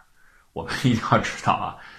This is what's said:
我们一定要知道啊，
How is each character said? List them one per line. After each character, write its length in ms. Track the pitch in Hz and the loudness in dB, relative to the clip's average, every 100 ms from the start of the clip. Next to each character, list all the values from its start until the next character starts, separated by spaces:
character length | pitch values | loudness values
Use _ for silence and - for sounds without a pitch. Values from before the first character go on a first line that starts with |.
| - _ - _ _ | -20 _ -20 _ _
我 80 | - | -10
们 80 | - - | -6 0
一 100 | 127 | 2
定 80 | 113 - | 2 4
要 60 | 113 | 2
知 120 | - - | 2 -2
道 80 | - | 0
啊， 240 | 92 90 - - | 0 -2 -10 -18